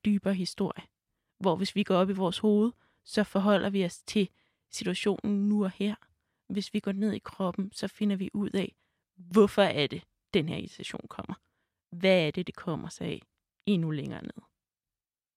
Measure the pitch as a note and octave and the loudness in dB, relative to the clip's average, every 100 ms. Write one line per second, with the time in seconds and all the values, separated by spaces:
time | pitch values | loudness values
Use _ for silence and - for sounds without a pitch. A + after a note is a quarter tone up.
0 | G#3+ G3+ G3 F#3+ F3 - F#3+ - - _ | 0 0 0 -2 -4 -4 -4 -6 -16 _
1 | _ _ _ - F#3+ E3 G3 F#3+ G#3 F#3 | _ _ _ -4 0 0 -2 -2 2 2
2 | F#3+ F#3+ F#3 - G#3+ G#3 A3+ - _ _ | 2 0 -2 0 2 4 2 -2 _ _
3 | - - G#3 G3 G3+ G3 G3+ G3 F3 - | -6 -2 0 2 4 4 2 0 -2 -4
4 | - G#3+ F#3 _ _ _ _ - F3+ F#3 | -4 0 0 _ _ _ _ -8 -6 -2
5 | G#3 F#3+ G#3+ G3+ G3+ G#3 F#3+ - G3+ G#3 | -2 -2 0 0 2 2 0 -2 -4 -4
6 | _ _ _ _ - G3 - G#3 - G3 | _ _ _ _ -8 -6 -4 -4 -2 -2
7 | G#3+ G#3 - - F#3 F3 F#3+ - F#3+ - | -2 -2 -6 -4 -4 -4 -6 -6 -8 -2
8 | G#3 F#3+ F#3+ G3+ G3+ G3 G3 - _ _ | -2 0 -4 -4 -2 -2 -4 -8 _ _
9 | _ - F3 F#3+ G#3 - F#3+ D3 C#3+ - | _ -20 2 6 6 6 2 2 -2 -4
10 | - _ _ F#3+ D#3 - - - - - | -14 _ _ 0 0 -4 -8 -12 -12 -12
11 | - - - F#3 _ _ _ _ _ F3 | -12 -14 -12 -12 _ _ _ _ _ 0
12 | F#3+ F#3 D#3 - F3+ - F3+ D3+ E3+ - | 4 4 4 -2 -6 -8 -6 -6 -6 -8
13 | F3 - - _ _ _ - G3 D#3+ D3+ | -8 -8 -12 _ _ _ 0 0 0 -2
14 | C#3 - - - - _ _ _ _ _ | -6 -8 -12 -16 -20 _ _ _ _ _
15 | _ _ _ | _ _ _